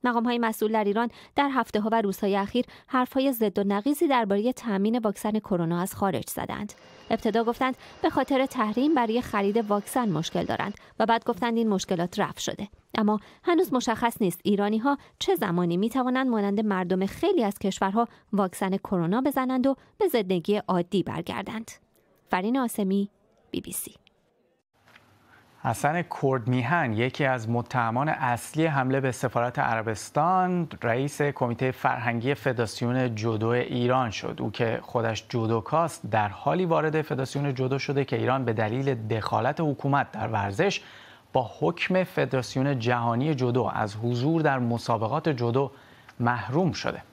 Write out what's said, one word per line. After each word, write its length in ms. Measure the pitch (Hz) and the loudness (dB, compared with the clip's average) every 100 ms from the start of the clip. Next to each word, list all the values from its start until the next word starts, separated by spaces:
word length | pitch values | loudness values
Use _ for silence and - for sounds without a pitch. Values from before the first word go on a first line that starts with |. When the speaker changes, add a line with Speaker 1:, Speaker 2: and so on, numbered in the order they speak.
| 247 | 2
Speaker 1:
مقام‌های 320 | 233 233 240 | 0 0 0
مسئول 340 | 233 220 214 | 0 0 0
در 120 | 220 | 2
ایران 260 | 202 202 240 - - - | 2 2 0 -4 -6 0
در 140 | 285 | 2
هفته‌ها 380 | 262 233 214 214 | 2 0 0 2
و 100 | 226 | 2
روزهای 340 | 208 190 208 196 | 2 0 0 0
اخیر 300 | 202 240 247 - - | 0 -2 -2 -6 -4
حرف‌های 460 | 262 254 269 269 | 0 0 2 0
ضد 260 | 240 220 202 | 2 0 2
و 40 | |
نقیضی 440 | 202 202 208 294 339 | 0 0 0 2 2
درباره 440 | 254 220 202 220 | 2 2 2 0
تأمین 480 | 254 240 196 202 240 | -2 -2 0 2 2
واکسن 400 | 220 196 214 214 | 0 -2 -2 -2
کرونا 420 | - 180 165 175 | 0 0 2 0
از 140 | 185 - | -2 -2
خارج 340 | 196 139 - | -2 -2 -4
زدند. 440 | - - - 208 - - - - | -8 -6 -6 -8 -12 -20 -20 -4
ابتدا 340 | 220 233 220 | -2 0 0
گفتند 340 | 226 233 262 262 - - | 0 0 -2 -2 -12 -2
به 80 | 320 | 0
خاطر 360 | - 262 269 269 | 2 2 2 2
تحریم 500 | 254 214 214 285 311 | 0 0 2 2 4
برای 260 | 233 226 | 2 0
خرید 360 | 247 214 202 214 | 0 0 2 2
واکسن 520 | 214 208 - 262 233 | 2 0 0 0 0
مشکل 340 | 151 160 180 | 0 -2 -4
دارند 300 | 165 110 180 - - - | -2 -2 -4 -8 -18 -2
و 60 | 220 | 2
بعد 180 | 226 | 2
گفتند 340 | - 233 240 226 | 0 -2 0 2
این 120 | 226 | 2
مشکلات 500 | 190 - 185 175 - | 0 0 -2 -2 -2
رفع 200 | 170 - | -4 -4
شده. 280 | - - 208 - _ - | -8 -6 -10 -14 _ 0
اما 220 | 214 214 - - | 2 2 -2 -8
هنوز 300 | - 339 370 | 0 2 2
مشخص 480 | 254 247 220 233 - | 0 0 0 0 2
نیست 200 | 196 - | 0 0
ایرانی‌ها 540 | - 202 202 220 254 277 - _ | 0 2 2 2 0 0 -4 _
چه 160 | - 381 | 0 2
زمانی 420 | 202 170 175 175 | 2 2 2 2
می‌توانند 500 | 220 269 254 254 262 | 0 0 0 0 2
مانند 320 | 226 202 202 | 2 0 0
مردم 460 | 214 190 180 190 196 | 0 0 0 0 0
خیلی 380 | - 339 381 | 0 0 2
از 160 | 214 - | 2 0
کشورها 480 | 196 - 196 202 233 - _ | -4 0 0 0 -2 -4 _
واکسن 440 | 202 190 - 190 190 | 0 0 0 -2 -2
کرونا 440 | - 185 165 214 | -2 0 2 2
بزنند 460 | 277 285 254 262 254 | 0 0 0 2 2
و 80 | 262 - _ | 0 -6 _
به 100 | 392 | 2
زندگی 480 | 247 185 185 165 208 | 2 2 0 2 -2
عادی 480 | - 180 175 196 | 2 0 2 0
برگردند. 680 | 170 - 175 - 196 220 226 - _ _ _ _ _ | 0 -4 -6 -8 -8 -10 -12 -18 _ _ _ _ _
فرین 280 | 185 196 262 | -2 0 0
آسمی، 520 | 247 - 196 196 202 _ _ _ _ | 0 0 0 2 0 _ _ _ _
بی 100 | - | -8
بی 100 | - | -6
سی. 240 | 180 - - _ _ _ _ _ _ _ _ _ - _ _ _ - _ _ 135 | -10 -10 -16 _ _ _ _ _ _ _ _ _ -20 _ _ _ -20 _ _ -4
Speaker 2:
حسن 380 | 113 143 170 175 - | 0 0 0 -4 0
کردمیهن، 720 | 139 131 113 123 120 175 139 | 0 2 2 0 2 0 0
یکی 320 | 107 123 - 143 | 0 0 0 0
از 240 | 127 113 | 0 0
متهمان 600 | 120 120 127 117 117 151 | -2 0 -2 0 0 0
اصلی 560 | - 127 120 - 151 160 | 0 0 -2 -4 0 0
حمله 340 | 139 127 135 | 2 2 0
به 120 | 131 | 0
سفارت 480 | 120 123 123 120 123 | -2 -2 0 -2 0
عربستان، 1080 | 135 113 110 107 - - 160 185 185 180 165 - | 0 0 -2 -6 -4 0 2 2 2 0 -4 -4
رئیس 400 | 123 117 143 - | -2 0 -2 0
کمیته 500 | 143 135 123 113 131 | -2 0 -2 0 -2
فرهنگی 640 | 127 131 127 120 117 120 | 0 -2 0 -2 -2 -2
فدراسیون 800 | 160 143 117 113 - 120 127 127 110 | 0 0 0 -2 -2 -2 0 0 0
جودو 320 | 113 110 113 | -2 0 2
ایران 640 | 120 - 127 120 127 123 | 0 0 0 2 2 0
شد. 280 | - - - | -4 -8 -6
او 120 | 120 | -6
که 280 | 104 117 120 | -2 -2 -2
خودش 420 | - 123 113 107 - | -2 -2 0 -4 -4
جودوکاست، 720 | 123 110 117 - 156 165 - - | -2 2 0 0 0 0 -4 -2
در 160 | 110 104 | 0 0
حالی 380 | 101 - 160 185 | -2 -2 0 2
وارد 360 | 160 156 156 | 2 2 0
فدراسیون 520 | 147 131 131 143 143 | -2 -4 -4 -2 -2
جودو 260 | 131 131 135 | 0 -2 -2
شده 260 | - 139 135 | -2 -2 0
که 100 | 117 | 0
ایران 300 | 113 135 120 | 0 0 0
به 80 | |
دلیل 420 | 110 110 120 139 123 110 | 0 0 0 -2 -2 -2
دخالت 540 | 113 - 113 117 151 | -2 0 0 0 0
حکومت 500 | 156 135 143 139 120 | -2 -2 0 0 0
در 160 | 104 110 | -4 -4
ورزش 540 | 110 101 98 190 - - - - - _ | -2 -2 0 0 0 -8 -20 -20 -20 _
با 180 | 131 123 - | -2 -2 -2
حکم 440 | 156 175 - 185 | -2 -2 0 0
فدراسیون 760 | 180 - 139 131 123 139 135 135 | 0 0 0 0 -2 -2 0 0
جهانی 560 | 117 123 120 117 143 143 | 2 0 2 0 0 2
جودو 360 | 123 123 113 | 2 2 0
از 220 | - 107 107 | 0 -4 -2
حضور 460 | 120 120 135 165 | -2 0 2 2
در 180 | 151 135 | 2 2
مسابقات 680 | 120 117 - 117 110 143 160 | 0 -2 0 0 2 0 0
جودو 420 | 131 120 120 139 - - - - - | 0 2 2 0 -4 -20 -20 -20 -2
محروم 520 | 120 120 101 135 180 | 0 0 0 0 0
شده. 300 | 98 - - - | 0 -4 -6 -10